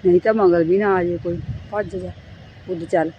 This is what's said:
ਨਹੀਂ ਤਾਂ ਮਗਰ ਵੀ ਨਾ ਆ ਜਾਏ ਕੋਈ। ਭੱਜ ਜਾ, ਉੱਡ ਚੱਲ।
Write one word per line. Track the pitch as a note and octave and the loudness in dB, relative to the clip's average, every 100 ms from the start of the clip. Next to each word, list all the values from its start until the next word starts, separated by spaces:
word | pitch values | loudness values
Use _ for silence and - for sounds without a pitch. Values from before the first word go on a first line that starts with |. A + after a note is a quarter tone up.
| F#3 | 4
ਨਹੀਂ | F3+ | 4
ਤਾਂ | A3 | 4
ਮਗਰ | A3+ F#3 E3+ | 2 4 4
ਵੀ | E3 F#3+ | 2 2
ਨਾ | G#3 F#3 | 2 0
ਆ | |
ਜਾਏ | F3 E3+ | 0 -4
ਕੋਈ। | F3 E3+ - - - | -6 -8 -8 -12 -8
ਭੱਜ | G#3 F#3+ F#3+ | -8 -6 -8
ਜਾ, | F3+ - - - - - - | -12 -14 -20 -20 -20 -20 -10
ਉੱਡ | F3 | -10
ਚੱਲ। | E3 E3+ D#3+ | -2 -2 -2